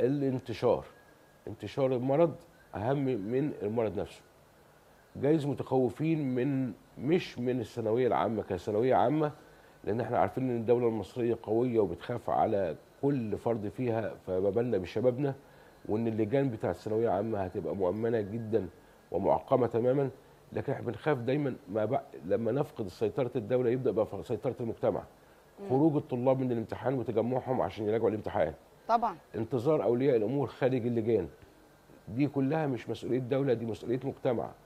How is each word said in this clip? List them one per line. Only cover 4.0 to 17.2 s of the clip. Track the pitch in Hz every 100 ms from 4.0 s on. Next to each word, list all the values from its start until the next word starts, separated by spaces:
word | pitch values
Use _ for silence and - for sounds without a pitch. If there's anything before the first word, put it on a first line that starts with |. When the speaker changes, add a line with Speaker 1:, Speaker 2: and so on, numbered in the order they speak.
| - - - _ _ - - - _ - _ 95
Speaker 1:
جايز | 131 160 143
متخوفين | 123 - 131 123 - 160 160 135
من، | 127 139 135 127 - - -
مش | 123 180 - -
من | 123 123
الثانوية | 104 120 110 117 123
العامة | 71 98 107
كثانوية | - 90 - 104 127
عامة، | 104 117 156 151 - - - - -
لأن | - 113
إحنا | 117 110
عارفين | 98 131 131
إن | 120
الدولة | 110 123 120
المصرية | 110 92 127 120 110
قوية | - 113 127 113
وبتخاف | 95 85 - 113 -
على | 65 92 104 87 76 - -
كل | 139 143 110 92
فرد | 123 113 101
فيها، | - 123 110 98 - -
فما | 92 98
بالنا | 104 123 101
بشبابنا. | 87 107 127 120 143 131 - - - - -
وإن | 110 113
اللجان | 110 107 139 139
بتاع | 110 113
الثانوية | 87 110 107 117
عامة | 92